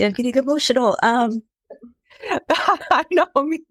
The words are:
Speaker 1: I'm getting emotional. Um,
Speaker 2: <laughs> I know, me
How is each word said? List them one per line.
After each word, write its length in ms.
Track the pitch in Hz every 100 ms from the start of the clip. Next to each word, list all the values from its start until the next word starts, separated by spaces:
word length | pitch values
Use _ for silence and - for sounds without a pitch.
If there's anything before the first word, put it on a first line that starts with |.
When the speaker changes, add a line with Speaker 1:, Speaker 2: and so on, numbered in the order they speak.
Speaker 1:
I'm 120 | 202
getting 220 | 196 247 247
emotional. 600 | 269 294 - 247 233 -
Um, 400 | 226 233 233 226 - _ - - 240 _ _ -
Speaker 2:
<laughs> 300 | - - -
I 540 | 330 - 381 - 302 311
know, 160 | 349 359 -
me 240 | 294 320 -